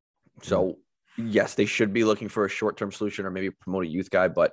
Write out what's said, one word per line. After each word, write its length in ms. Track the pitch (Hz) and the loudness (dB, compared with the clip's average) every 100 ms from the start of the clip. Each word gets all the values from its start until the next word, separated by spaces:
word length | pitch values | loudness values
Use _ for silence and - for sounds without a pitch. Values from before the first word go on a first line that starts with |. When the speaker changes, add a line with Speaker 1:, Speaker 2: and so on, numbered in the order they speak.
| _ _ _ _ | _ _ _ _
Speaker 1:
so, 340 | - 95 92 - _ _ _ - | -2 0 0 -4 _ _ _ -10
Speaker 2:
Hmm. 100 | 113 | -2
Speaker 1:
yes, 260 | 104 - - | 0 2 0
they 100 | 104 | 0
should 260 | - 110 | 2 0
be 100 | 104 110 | 2 2
looking 220 | 104 104 | 2 -2
for 160 | - 98 | -2 -2
a 40 | |
short-term 420 | - 107 - 101 | 0 -4 -4 -6
solution 340 | - 104 - 95 | -4 -6 -4 -6
or 60 | |
maybe 180 | 95 95 | -4 -6
promote 360 | - - 95 85 | -6 -6 -4 -2
a 40 | |
youth 200 | 82 92 | -4 0
guy, 180 | 95 92 | 2 4
but 220 | 82 85 | 4 2